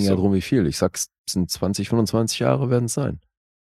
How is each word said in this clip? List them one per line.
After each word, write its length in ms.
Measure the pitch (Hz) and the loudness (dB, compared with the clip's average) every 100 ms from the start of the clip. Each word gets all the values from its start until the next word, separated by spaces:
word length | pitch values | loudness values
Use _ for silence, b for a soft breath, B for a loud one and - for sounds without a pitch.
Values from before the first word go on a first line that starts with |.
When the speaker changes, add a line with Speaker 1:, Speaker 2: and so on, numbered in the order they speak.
Speaker 1:
nicht 60 | 98 | 2
Speaker 2:
ja 60 | 92 | 2
Speaker 1:
so. 60 | |
Speaker 2:
drum, 100 | 98 | 2
wie 80 | 95 | 2
viel. 260 | - 131 78 | 2 2 2
Ich 100 | - | 0
sag's, 320 | 90 - - _ - | -2 -2 -10 _ -6
es 80 | |
sind 160 | 95 85 | -4 -2
zwanzig, 400 | - 92 98 98 | -2 -2 -2 0
fünfundzwanzig 480 | 117 107 113 113 - | 0 2 0 0 0
Jahre 320 | 123 131 127 | 0 2 2
werden 160 | 123 117 | 0 0
es 80 | |
sein. 260 | - 139 80 _ _ _ _ _ | -4 -4 -6 _ _ _ _ _